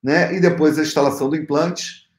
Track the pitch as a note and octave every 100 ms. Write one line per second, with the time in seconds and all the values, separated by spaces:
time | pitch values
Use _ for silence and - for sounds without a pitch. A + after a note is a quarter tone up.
0 | C3 D#3 - F#3 F3 E3+ D3+ D3+ D3+ -
1 | C#3+ C#3 C3+ D#3 - C#3+ E3+ F3+ - -
2 | _